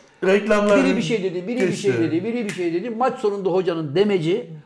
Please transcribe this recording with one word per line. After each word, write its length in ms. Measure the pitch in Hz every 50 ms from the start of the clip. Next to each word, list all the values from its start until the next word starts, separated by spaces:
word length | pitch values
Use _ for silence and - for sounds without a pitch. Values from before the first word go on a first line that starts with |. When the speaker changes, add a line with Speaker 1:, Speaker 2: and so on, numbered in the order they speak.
| - _ _ - 180
Speaker 1:
Reklamlar 600 | 185 196 208 208 214 208 208 208 208 202 180 180
Speaker 2:
Biri 120 | - -
bir 40 | -
şey 220 | 175 156 233 202 180
dedi, 240 | 185 165 180 175
biri 140 | 220 240 -
bir 120 | 190 180 208
şey 180 | - 202 202
Speaker 1:
geçti. 200 | 120 117 - 117
Speaker 2:
dedi, 120 | 156 175 190
biri 220 | 233 233 240 214
bir 40 | 208
şey 240 | 156 185 175 170 165
dedi. 160 | 175 214 247
Maç 300 | 214 226 254 262 254 -
sonunda 300 | - 208 202 202 185 180
hocanın 460 | 175 190 180 180 170 165 156 139 139
demeci, 540 | 185 208 208 196 180 151 165 190 240 247 - 160 151 -